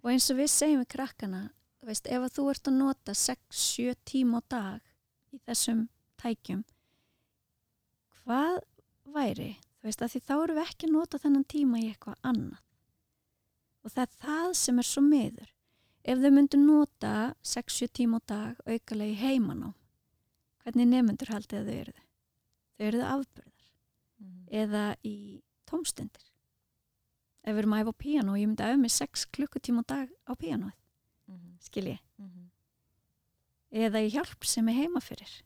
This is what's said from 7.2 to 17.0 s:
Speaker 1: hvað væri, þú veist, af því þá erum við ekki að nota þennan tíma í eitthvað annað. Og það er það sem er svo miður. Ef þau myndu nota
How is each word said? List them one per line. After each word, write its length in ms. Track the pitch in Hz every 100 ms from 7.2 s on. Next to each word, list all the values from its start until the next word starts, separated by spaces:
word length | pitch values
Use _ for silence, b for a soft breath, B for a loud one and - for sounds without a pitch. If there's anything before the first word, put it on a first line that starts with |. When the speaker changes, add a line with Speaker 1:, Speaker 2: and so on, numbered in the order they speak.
| _ _ _ _ _ _ _ _ _ _ 247
Speaker 1:
hvað 340 | 247 311 359 - _ _ _ -
væri, 460 | 294 247 - - 202 _ _
þú 80 | 220
veist, 120 | -
af 80 | 233
því 80 | 247
þá 120 | - 277
erum 140 | 320 302
við 80 | 339
ekki 200 | - 320
að 80 | 311
nota 240 | 339 285
þennan 260 | 294 277 277
tíma 340 | 294 277 233
í 60 | 220
eitthvað 300 | 208 - -
annað. 360 | 254 233 - - _ _ _ _ _ _ _ _ _ _ _ _ 226
Og 80 |
það 100 | -
er 100 | 254 -
það 300 | 269 311 349 349
sem 240 | - 247
er 80 | 240
svo 140 | - 285
miður. 460 | 294 226 226 - _ _ _ _ _ -
Ef 140 | 254
þau 120 | 277
myndu 280 | 277 285 285
nota 540 | 285 302 294 _